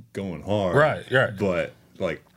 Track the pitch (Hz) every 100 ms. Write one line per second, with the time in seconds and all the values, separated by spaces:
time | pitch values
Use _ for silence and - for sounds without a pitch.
0 | - - 98 78 95 104 95 131 147 92
1 | - 127 110 98 98 85 73 - _ -
2 | 90 80 _